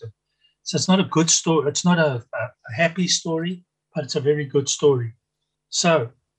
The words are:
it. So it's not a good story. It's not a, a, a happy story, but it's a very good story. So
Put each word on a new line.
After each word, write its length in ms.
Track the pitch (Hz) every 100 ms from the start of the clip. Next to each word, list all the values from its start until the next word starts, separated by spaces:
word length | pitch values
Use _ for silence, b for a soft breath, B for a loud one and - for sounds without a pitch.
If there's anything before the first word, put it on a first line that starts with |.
it. 100 | 110 - _ _ _ _
So 140 | - 165
it's 100 | -
not 120 | 190
a 40 |
good 260 | - 156 160
story. 400 | - - 160 139
It's 140 | - 180
not 140 | 170
a, 240 | 151 123 -
a, 60 | - 110 _ -
a 40 |
happy 340 | 117 165 170 170
story, 580 | - 175 165 175 180 _ _ _
but 120 | 160 131
it's 100 | 151
a 60 |
very 240 | 135 147 135
good 220 | 147 131
story. 440 | - 147 131 117 - _ _ _ _ _
So 400 | - 175 160 120 _ _